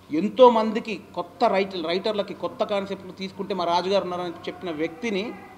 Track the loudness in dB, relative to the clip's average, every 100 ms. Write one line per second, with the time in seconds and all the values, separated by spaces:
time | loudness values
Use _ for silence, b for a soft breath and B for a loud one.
0 | -6 -2 2 8 8 8 2 -2 -4 -8
1 | -8 -8 -8 0 2 4 0 -2 -2 -2
2 | 0 -2 -4 -6 -6 -4 -2 -2 -4 -8
3 | -12 -10 -10 -8 -6 -4 0 0 2 0
4 | 0 -4 -6 -8 -12 -10 -8 -4 -4 -4
5 | -4 -4 -4 -10 -16